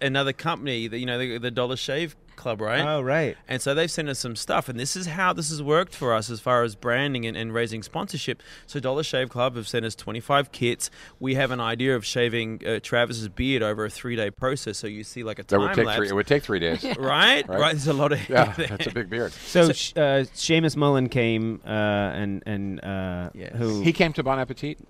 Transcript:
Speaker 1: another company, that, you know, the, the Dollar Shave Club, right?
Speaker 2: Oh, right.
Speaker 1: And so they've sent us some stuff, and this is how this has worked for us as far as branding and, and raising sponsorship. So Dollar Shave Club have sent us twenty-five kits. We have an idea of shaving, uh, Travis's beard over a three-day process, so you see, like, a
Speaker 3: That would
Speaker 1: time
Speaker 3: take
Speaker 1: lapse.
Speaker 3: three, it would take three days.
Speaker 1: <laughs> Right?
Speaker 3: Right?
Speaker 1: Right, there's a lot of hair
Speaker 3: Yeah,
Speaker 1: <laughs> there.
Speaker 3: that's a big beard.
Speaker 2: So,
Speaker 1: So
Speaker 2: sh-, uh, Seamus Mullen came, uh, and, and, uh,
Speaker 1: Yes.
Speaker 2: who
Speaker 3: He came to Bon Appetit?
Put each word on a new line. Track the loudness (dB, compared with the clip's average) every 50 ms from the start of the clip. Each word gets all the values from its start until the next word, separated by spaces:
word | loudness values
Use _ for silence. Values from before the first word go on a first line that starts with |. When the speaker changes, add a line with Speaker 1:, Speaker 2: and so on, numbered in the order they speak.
Speaker 1:
another | -2 0 2 2 0 0 -2
company, | -2 -2 -4 -4 -2 -4 -4 -4 -4 -4 -4
that, | -6 -6
you | -4
know, | -4 -2 -2
the, | -2 -4 -4 -4
the | -6 -4
Dollar | -2 -2 -2 -2 -2
Shave | -4 -6 -4 -4 -4 -4 -6 -8 -14 -20 -20 -20
Club, | -8 -6 -6 -4 -2
right? | -2 0 0 2
Speaker 2:
Oh, | 2 2 0 0
right. | 0 2 2 2 2 0 -2 -6 -8 -6
Speaker 1:
And | -6 -2
so | -2 0 0
they've | 2 0 0
sent | -2 -4 -4 -4
us | -4 -6
some | -6 -6 -6
stuff, | -6 -4 -2 -2 -2 -2 -2
and | -6 -6
this | -6 -4 -4
is | -6 -6 -6
how | -2 0 0 0 0
this | 0 -4 -6
has | -6 -4
worked | 0 2 2 2 2 0 -4
for | -4 0 0 2
us | 0 0 -4
as | -8 -4
far | 0 2 4 4 2
as | 2 -2
branding | -4 -2 0 0 2 2 0 -2 -2 -4 -4
and, | -4 -4
and | -6 -4 -2
raising | -2 -2 -2 -2 -6 -10
sponsorship. | -8 -8 -6 -6 -6 -6 -6 -6 -6 -6 -8 -10 -18 -20 -20 -16
So | -10 -8 -4
Dollar | -2 -2 0 -2 -2
Shave | 0 0 0 -2 0
Club | 0 0 0 0 0
have | -4 -6 -4
sent | -2 -2 -2
us | -4 -6
twenty-five | -8 -8 -8 -8 -6 -2 2 2 2 2 0
kits. | -2 0 0 0 0 0 -4 -8 -8 -12 -20 -20 -12 -6
We | -4 -2 0
have | 2 0 0
an | 0 -2
idea | -2 -2 -2 0 2 2 2
of | 2 0
shaving, | -2 0 2 2 2 2 0 -2 -4 -6 -6 -4
uh, | -2 -2 -2
Travis's | -2 0 2 2 2 2 0 -4 -6 -6
beard | -4 -2 0 2 2 2
over | 2 0 0 -2 -4
a | -4
three-day | -6 -8 -8 -4 -2 -2 -2 -4
process, | -4 -2 -2 -2 -2 -2 -4 -6 -6 -6
so | -8 -8
you | -8 -10 -12
see, | -12 -12 -10 -8
like, | -8 -8 -10
a | 0
Speaker 3:
That | 2 4 4
would | 4 4
Speaker 1:
time | 4
Speaker 3:
take | 4 4
Speaker 1:
lapse. | 4 2 2
Speaker 3:
three, | 2 2
it | 2
would | 2 4 4
take | 4 2 4
three | 2 0 2
days. | 2 2 0 0 -2
Speaker 1:
<laughs> | -4 -4 -2
Right? | 0 2 4 6 6 6 6 4 2 0
Speaker 3:
Right? |
Speaker 1:
Right, | 2 2 2 2 2
there's | 2 0 2
a | 2
lot | 2 2 2
of | 2 0
hair | 0 4 4 6
Speaker 3:
Yeah, | 6 4 2
Speaker 1:
<laughs> | -2
there. | -4 -2
Speaker 3:
that's | -2 -4 -4 -4
a |
big | -2 -4 -4 -2
beard. | -2 -2 -2 -4 -4
Speaker 2:
So, | -8 -8 2 6 6 6 6
Speaker 1:
So | 6
Speaker 2:
sh-, | 2 -2 -4 0
uh, | 2 4 4 4 2 2 0 -4
Seamus | -4 0 4 4 4 4 4 4
Mullen | 4 4 4 6 4 2 2
came, | 2 2 2 4 2 2 0 -2 -4 -6 -6
uh, | -4
and, | 0 0 2 2 2 2 0 0 -2 -2 -4 -4 -4 -6 -6 -6
and, | -6 -4 -4 -6 -6 -8 -6
uh, | -6 -6 -4 -4 -4 -4 -6 -6 -8 -10
Speaker 1:
Yes. | -12 -12 -8 -4
Speaker 2:
who | -2 0 0 0 2
Speaker 3:
He | 2 2 4
came | 4 2 0 0
to | 0 0
Bon | 0 0 0
Appetit? | -2 -4 -6 -6 -8 -8 -8 -10 -14